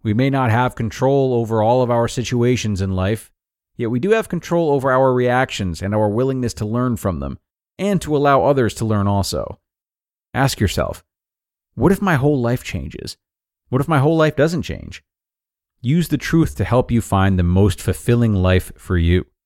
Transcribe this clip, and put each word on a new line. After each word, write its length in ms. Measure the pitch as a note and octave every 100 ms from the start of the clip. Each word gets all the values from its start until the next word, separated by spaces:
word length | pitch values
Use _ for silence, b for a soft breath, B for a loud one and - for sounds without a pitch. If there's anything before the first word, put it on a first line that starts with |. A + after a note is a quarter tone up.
| A2
We 80 |
may 160 | G#2 C3+
not 220 | C3+ B2+
have 240 | A#2 B2 -
control 580 | A2+ - C3 C#3 C3
over 300 | A#2+ A2+ A2+
all 180 | G#2+ B2
of 80 | B2
our 200 | A#2+ A#2
situations 720 | - A2+ B2 A#2+ B2+ A2 F#2+
in 100 | F#2+
life, 400 | F#2 F#2+ A2 - _ _ _ _ -
yet 120 | A#2+
we 120 | A#2+
do 80 | F#3+
have 180 | A3 G#3+
control 440 | F3 - E3+ D#3+
over 200 | C#3+ C3+
our 220 | B2+ C3
reactions 680 | B2+ B2 B2 C3 - F#2+ E2
and 140 | G2 G#2+
our 140 | G#2+
willingness 440 | G#2+ C3+ C3 A#2+ -
to 100 | G#2+
learn 320 | A#2+ B2+ A2+
from 240 | G#2 D#2
them, 180 | C#2 C2 _ _ _ -
and 220 | G3+ F#3+
to 160 | - D3
allow 260 | C#3+ C3+
others 300 | G2+ C#3 A2
to 120 | - A2
learn 220 | G#2+ G2
also. 540 | G2+ F#2+ D2 G#1 - _ _ _ _ _ _ _
Ask 260 | A#2+ C3+ -
yourself, 460 | G2+ - - - _ _ _ _ _ _ _ -
"What 180 | D3
if 80 | G3
my 140 | G3 D3
whole 260 | C#3+ C#3+
life 240 | A#2 B2 -
changes? 500 | F2+ C2+ - - - _ _ _ _ _
What 100 | B2
if 80 | C#3+
my 120 | D3+
whole 180 | C#3+ D#3+
life 180 | D#3 -
doesn't 280 | D#3 E3+
change?" 420 | - - - - _ _ _ _ _ _ _ _
Use 300 | A#2+ E3 E3
the 80 | D3
truth 380 | - E3 D#3 -
to 80 | G2+
help 260 | B2 -
you 80 | A#2
find 400 | - G2 F#2+ F#2
the 40 |
most 380 | F2 F2+ G2+ -
fulfilling 540 | - - - A#2+ A#2 G2
life 380 | F#2 F#2 - -
for 220 | - F2+
you. 280 | E2+ F2+ - _